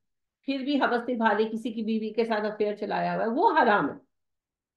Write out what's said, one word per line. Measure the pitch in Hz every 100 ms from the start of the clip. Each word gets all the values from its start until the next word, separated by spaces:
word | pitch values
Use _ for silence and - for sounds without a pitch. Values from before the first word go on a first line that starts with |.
| _ _ _ _ -
फिर | 269
भी | 254 285
हवस | 233 240 233
निभा | 240 226
ली, | 202 220
किसी | 220 247
की | 220
बीवी | 214 220 220
के | 214
साथ | 226 214 208
अफेयर | 208 208 208
चलाया | 202 180 175
हुआ | 175
है, | 214
वो | 254 427
हराम | 311 240 202 143
है। | - - _ _ _ _ _ _